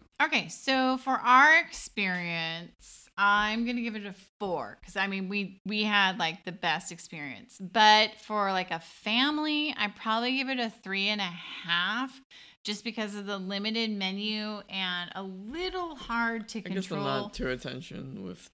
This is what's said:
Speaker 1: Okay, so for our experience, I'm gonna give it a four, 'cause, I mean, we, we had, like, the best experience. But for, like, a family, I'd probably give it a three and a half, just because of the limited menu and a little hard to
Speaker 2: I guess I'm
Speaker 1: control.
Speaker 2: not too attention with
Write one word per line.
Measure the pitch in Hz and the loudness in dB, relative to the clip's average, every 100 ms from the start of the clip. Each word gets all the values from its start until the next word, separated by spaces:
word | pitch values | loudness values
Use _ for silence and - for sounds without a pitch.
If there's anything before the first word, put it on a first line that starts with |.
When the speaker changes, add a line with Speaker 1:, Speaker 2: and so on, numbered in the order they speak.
| _ - | _ 0
Speaker 1:
Okay, | 302 277 170 | 2 2 -2
so | - - 262 262 262 | -4 0 2 2 0
for | 262 | 0
our | 254 240 254 294 320 | 0 6 10 10 8
experience, | 330 - - - 190 180 175 170 165 165 175 - - - - - | 4 -4 -6 -2 0 0 -2 -2 -2 -4 -10 -14 -10 -8 -8 2
I'm | 202 208 214 220 233 | 6 6 4 0 0
gonna | 247 | -2
give | 233 214 | -4 -6
it | 202 | -8
a | 196 - - | -12 -18 -6
four, | 202 160 107 104 | -2 -2 -4 -10
'cause, | - 190 | -8 -2
I | 196 | -2
mean, | 190 190 | -2 -2
we, | 202 196 190 190 | -4 -4 -8 -4
we | 214 | -2
had, | 214 208 190 185 | 2 4 4 2
like, | 165 165 | -2 -2
the | - | -8
best | 180 175 160 - | -4 0 0 -2
experience. | 165 - 165 143 107 - - | -10 -12 -10 -10 -12 -12 -10
But | 185 226 214 214 214 - | -2 6 10 10 6 0
for, | - 214 196 | -4 0 2
like, | 185 180 | 2 -2
a | 165 | -6
family, | - - 214 233 277 302 302 302 302 - | -8 -10 -2 2 2 2 0 0 -2 -2
I'd | 208 - | -4 -4
probably | 226 220 240 262 | -2 0 0 -2
give | 262 | -2
it | 254 | -2
a | 226 | -4
three | - 190 196 196 | -6 -6 -2 0
and | 214 | 0
a | |
half, | 185 175 - - 170 170 185 226 262 - - - - _ | -2 -6 -12 -10 -2 0 0 -2 -4 -8 -20 -20 -20 _
just | - 208 | -8 -6
because | 233 233 208 208 | -6 -4 -4 -6
of | 202 | -6
the | 202 | -6
limited | 185 196 208 220 226 | -4 -4 -2 -2 -2
menu | 208 190 196 214 214 214 208 - | -2 -2 -2 -4 -4 -4 -8 -8
and | 190 185 175 175 - | -6 -4 -4 -6 -8
a | |
little | 196 190 208 311 370 370 349 262 | -10 -10 -10 -6 -4 -4 -6 -8
hard | - 233 233 226 214 | -6 -2 0 -2 -6
to | 226 | -8
Speaker 2:
I | |
guess | - | -6
I'm | 190 185 165 | -4 -4 -2
Speaker 1:
control. | |
Speaker 2:
not | 196 135 - | 0 -2 -4
too | - 131 | -4 -4
attention | 127 131 127 - - 135 131 | -4 -6 -10 -10 -12 -12 -10
with | 95 - - | -12 -12 -18